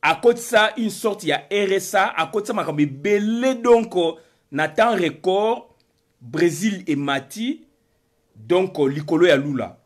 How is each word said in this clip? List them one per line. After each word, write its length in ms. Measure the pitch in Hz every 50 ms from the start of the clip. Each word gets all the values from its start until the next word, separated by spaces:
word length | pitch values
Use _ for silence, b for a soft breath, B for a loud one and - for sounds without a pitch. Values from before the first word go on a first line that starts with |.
à 140 | - 151 165
côté 260 | - - 240 240 233
ça, 320 | - - 240 214 214 220 214 226
une 120 | 226 214
sorte 340 | 202 - - 220 196 202 -
ya 240 | 156 143 135 - -
R 220 | 196 202 202 196
S 240 | 190 190 185 - -
A, 140 | 196 190 226
à 180 | - - 165 156
côté 200 | - 214 208 -
ça, 60 | 233
makambo 280 | 208 165 151 151 147
ebele, 800 | 147 143 131 135 147 196 208 208 208 214 226 233 247 262 262 233
donc, 340 | 233 240 240 233 220 226 -
euh, 160 | 180 170 165 165 b b b b b b b
na 160 | - 139 156 156
temps 300 | 151 - 214 240 226 190
record, 760 | 175 160 143 - - 185 185 196 214 220 233 233 - _ _ _ _ _ _ _ _ _ _ _
Brésil 640 | - 120 117 151 170 175 151 143 190 220 202 185 185 170
et 100 | 151 139
Mati, 640 | 143 139 139 135 135 - - 208 226 247 311 320 - _ _ _ _ _ _ _ _ _ _ _ _ _ _
donc, 420 | 107 107 113 175 180 185 185 185 151
euh, 100 | 143 135
likolo 380 | 139 151 151 - 170 160 175 180
ya 100 | 151 135
Lula. 420 | 139 147 143 127 107 90 - _ _